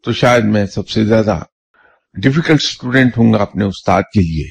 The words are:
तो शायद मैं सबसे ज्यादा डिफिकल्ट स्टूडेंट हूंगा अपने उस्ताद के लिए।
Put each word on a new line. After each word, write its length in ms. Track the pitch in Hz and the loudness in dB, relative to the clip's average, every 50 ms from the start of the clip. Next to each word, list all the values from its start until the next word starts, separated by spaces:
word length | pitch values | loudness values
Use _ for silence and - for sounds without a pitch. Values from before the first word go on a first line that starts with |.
| _ | _
तो 80 | 127 | -6
शायद 320 | 113 - - 123 123 120 110 | -4 0 2 2 2 2 2
मैं 220 | 107 107 107 101 98 | 0 0 0 -2 -2
सबसे 360 | - - 95 - - 113 110 | -6 -8 -8 -4 -2 -2 0
ज्यादा 380 | 104 113 110 110 104 98 78 - _ _ _ _ _ _ _ _ _ _ _ _ _ _ | 2 2 2 2 0 -2 -4 -6 _ _ _ _ _ _ _ _ _ _ _ _ _ _
डिफिकल्ट 440 | 95 95 135 135 165 156 - 160 143 | -2 -2 0 0 0 0 2 0 0
स्टूडेंट 560 | - - - - - 123 123 135 131 123 113 | 0 -4 -8 -8 -8 -2 0 2 2 2 2
हूंगा 220 | 117 117 113 110 107 | 2 2 2 4 2
अपने 260 | 101 - - 95 101 | 0 -4 -4 -4 -4
उस्ताद 400 | 98 95 - - - 95 92 - _ - | -4 -4 -4 -2 0 0 0 0 _ 0
के 60 | 107 | 0
लिए। 300 | 92 82 80 78 69 67 | 0 0 -2 -6 -6 -8